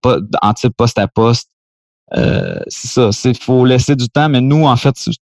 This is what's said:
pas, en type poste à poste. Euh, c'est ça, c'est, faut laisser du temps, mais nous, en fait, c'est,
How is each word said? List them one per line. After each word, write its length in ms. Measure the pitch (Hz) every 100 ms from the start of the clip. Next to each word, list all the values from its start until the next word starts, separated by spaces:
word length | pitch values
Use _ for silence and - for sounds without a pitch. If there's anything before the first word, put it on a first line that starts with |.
pas, 160 | 123 80 101 -
en 140 | 104
type 180 | 107 123 -
poste 220 | 117 -
à 100 | 98
poste. 400 | - 113 117 - _ _ _ _ _ - -
Euh, 420 | - - 50 50 -
c'est 220 | - 131
ça, 240 | - 113
c'est, 280 | 104 131 120
faut 240 | - 127
laisser 300 | 127 127 -
du 140 | 139 123
temps, 200 | 147 156
mais 120 | 131
nous, 260 | 131 151 151
en 100 | 123
fait, 180 | 143 131
c'est, 160 | - 113